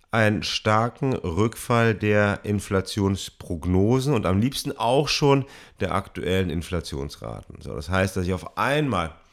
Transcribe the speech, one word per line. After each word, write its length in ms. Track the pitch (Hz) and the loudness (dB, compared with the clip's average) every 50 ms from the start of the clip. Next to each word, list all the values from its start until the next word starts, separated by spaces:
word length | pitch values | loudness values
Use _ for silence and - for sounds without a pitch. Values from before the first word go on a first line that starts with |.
| _ _ | _ _
einen 300 | - 113 110 107 107 82 | 2 4 4 4 2 0
starken 720 | - - - - - 107 107 110 117 120 - - 143 131 117 | -2 -4 -4 -2 0 2 2 2 2 0 -2 -2 -2 -2 -2
Rückfall 800 | - - 90 80 95 110 117 - - - - 120 117 113 113 107 | -2 -4 -2 0 0 0 0 -2 -4 -4 0 2 2 2 2 2
der 460 | - 107 104 104 104 104 101 101 - | 0 2 2 4 4 4 2 0 -2
Inflationsprognosen 1700 | - 104 104 98 - - 101 95 90 - - 104 98 98 98 - - - - - - - 87 78 87 90 90 92 101 113 127 131 127 147 135 | -2 -2 -2 -2 -2 0 -2 -2 -2 -2 -2 0 2 2 0 -2 -4 -10 -14 -12 -10 -8 -6 -4 0 2 4 4 4 4 4 2 2 2 0
und 100 | 104 - | 2 2
am 140 | 85 95 101 | 2 2 2
liebsten 360 | 117 135 131 - - 143 - | 2 0 -2 -4 -6 -6 -6
auch 320 | - 117 117 131 147 147 | -2 0 2 2 2 2
schon 380 | - - - 151 139 139 139 123 - - - - - - - | 0 0 2 4 4 4 4 2 -2 -10 -20 -20 -14 -8 -6
der 120 | 101 85 80 | -4 -2 -2
aktuellen 560 | 95 - - - - - 85 92 95 95 85 | -2 -4 -6 -8 -4 -2 0 2 2 2 0
Inflationsraten. 1120 | 76 85 80 - 92 82 - - 78 67 69 71 - - 53 57 55 50 - - - - | -2 -4 -4 -4 -4 -6 -4 -6 -6 -8 -8 -8 -10 -12 -12 -12 -12 -12 -14 -16 -18 -14
So, 140 | - 62 52 | -12 -10 -10
das 140 | 71 78 80 | -10 -6 -2
heißt, 280 | 92 95 95 98 - | 0 2 2 2 0
dass 80 | 98 90 | -2 -2
ich 80 | 90 92 | -2 -2
auf 240 | 90 - - - | -4 -6 -8 -4
einmal, 560 | - 110 127 143 151 151 131 117 87 82 78 - - _ _ | -2 0 0 0 0 0 0 0 -2 -2 -4 -6 -14 _ _